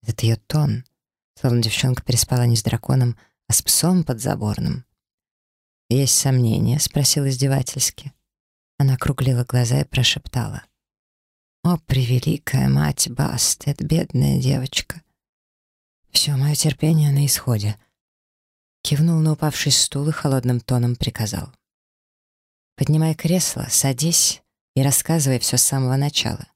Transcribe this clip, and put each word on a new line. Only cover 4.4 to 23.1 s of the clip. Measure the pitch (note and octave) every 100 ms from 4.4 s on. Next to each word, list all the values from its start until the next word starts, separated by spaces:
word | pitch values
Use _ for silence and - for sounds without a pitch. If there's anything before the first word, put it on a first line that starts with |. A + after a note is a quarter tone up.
| G#2+ - A#2+ B2+ - _ _ _ _ _ _ _ _ _ _
«Есть | B2 C3+ -
сомнения?» — | - B2+ A#2+ - A#2 B2
спросил | - - C#3 - C#3
издевательски. | B2+ C#3 C3+ C3 - - - C#3+ _ _ _ _ _ _ _
Она | C3+
округлила | C3 - C3+ B2+ B2
глаза | B2 B2 A#2 C3+
и |
прошептала: | C#3+ - B2 - - - F3+ D3 - _ _ _ _ _ _ _ _ _
«О, | E3+ F3
превеликая | _ C3 B2 B2 D3 D#3 - C3 C3
мать | C3+ D3 C3 -
Бастет, | A#2+ D3+ A#2+ - - - C#3+
бедная | D3 D#3+ - B2+ C#3 C3+
девочка!» | C3 C3 B2+ - - - _ _ _ _ _ _ _ _ _ _ _
«Все, | - - C#3
мое | C#3
терпение | D3+ D#3 C#3 D#3 D#3+ D3+
на | C#3 C#3+
исходе», — | - - A2+ G#2 G#2+ _ _ _ _ _ _ _ _ _ _
кивнул | - C#3+ E3 D#3+
на | D#3
упавший | D3+ D#3 - -
стул | C3+ - C#3 D3
и |
холодным | D3+ D3 C3+ B2 B2
тоном | - B2 A#2+ B2
приказал: | - - A2 G2+ - _ _ _ _ _ _ _ _ _ _ _ _ -
«Поднимай | C3 D3+ D#3+